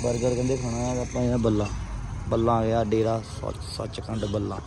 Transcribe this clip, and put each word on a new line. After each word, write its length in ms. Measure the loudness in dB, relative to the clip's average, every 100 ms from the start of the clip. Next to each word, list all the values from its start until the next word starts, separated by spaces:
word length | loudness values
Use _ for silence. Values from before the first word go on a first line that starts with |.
버ਗਰ, 300 | 0 2 2 2
ਕਹਿੰਦੇ 220 | 2 0
ਖਾਣਾ 200 | 0 -2
ਆ 240 | -2 -2
ਆਪਾਂ 200 | -2 0
ਇਹ 160 | 2 4
ਬੱਲਾ, 300 | 4 4 0 -2 -6 -6 -6 -6 -2
ਬੱਲਾ 240 | 2 4
ਆ 100 | 4 4
ਗਿਆ, 180 | 2
ਡੇਰਾ 380 | 4 4 4 0 -4
ਸੱਚ-, 320 | -8 -8 -8 -8 -8
ਸੱਚਖੰਡ 500 | -8 -8 -6 -4 -2
ਬੱਲਾ। 340 | -2 -2 -6